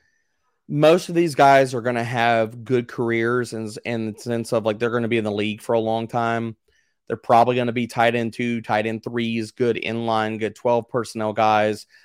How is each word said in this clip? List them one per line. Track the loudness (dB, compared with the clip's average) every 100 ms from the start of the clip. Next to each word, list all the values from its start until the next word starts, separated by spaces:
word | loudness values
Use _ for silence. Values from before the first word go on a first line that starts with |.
| _ _ _ _ _ _ -6
most | 4 6 4 2
of |
these | 0 0
guys | 6 6 8 4
are | 0
gonna | -2 -2
have | -2 0 2 2 0 -4
good | -2 -2 -2
careers | -4 -2 0 0 -2 -4
in, | -8 -10 -10 -6
in | -4 -6
the | -8
sense | -6 -6 -2
of, | -2 0
like, | -2
they're | -2
gonna | -2 0
be | -2
in |
the | -2
league | -2 -4 -6
for | -2
a | -2
long | 0 -4 -4
time. | -4 -2 -2 -6 -10 _ _ _ _ -10
They're | -8
probably | 4 6 6 2
gonna | 0
be | -2 -4
tight | 0 2
end | 2 -4
two, | -4 -4 -4
tight | -2 -2
end | -2 -6
threes, | -6 -4 -4 -4 -6
good | -2 -2 0
inline, | -4 -4 -2 0 -2 -4
good | -6
twelve | -2 0 0 0
personnel | -6 -6 -6 -4
guys. | 0 2 4 2 -2 -10 _